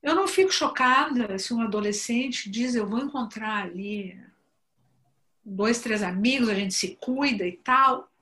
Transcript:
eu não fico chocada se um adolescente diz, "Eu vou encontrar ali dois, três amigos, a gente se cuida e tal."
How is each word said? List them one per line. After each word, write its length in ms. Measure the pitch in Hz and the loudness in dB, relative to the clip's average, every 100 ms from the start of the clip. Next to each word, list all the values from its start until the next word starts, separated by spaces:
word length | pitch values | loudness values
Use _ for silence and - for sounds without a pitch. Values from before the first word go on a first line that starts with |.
eu 120 | 294 | 2
não 140 | 339 392 | 2 2
fico 240 | 370 381 | 4 4
chocada 840 | - 302 - 254 262 302 247 214 190 | 4 0 2 4 4 4 0 -2 -4
se 160 | - | -4
um 80 | 233 | -2
adolescente 880 | 226 208 208 208 - 233 269 240 208 | 0 0 -2 -4 -2 -2 0 -4 -6
diz, 240 | 208 247 | -4 0
"Eu 120 | 240 202 | 0 0
vou 120 | 226 | -2
encontrar 680 | 277 277 233 220 220 214 | -2 -4 -6 -6 -6 -4
ali 560 | 185 180 202 208 190 - - _ _ _ _ _ _ _ _ _ _ _ | -6 -8 -8 -8 -8 -14 -20 _ _ _ _ _ _ _ _ _ _ _
dois, 380 | 220 190 214 233 | -12 -2 0 0
três 220 | 233 214 | 0 -2
amigos, 480 | 190 185 220 262 233 | -2 0 2 2 2
a 40 | |
gente 200 | 196 196 | 0 0
se 220 | - - - | -2 -4 -6
cuida 460 | - 262 285 214 180 | -6 0 0 0 -2
e 100 | 180 | -4
tal." 560 | - 262 269 254 - _ | 2 4 4 2 -6 _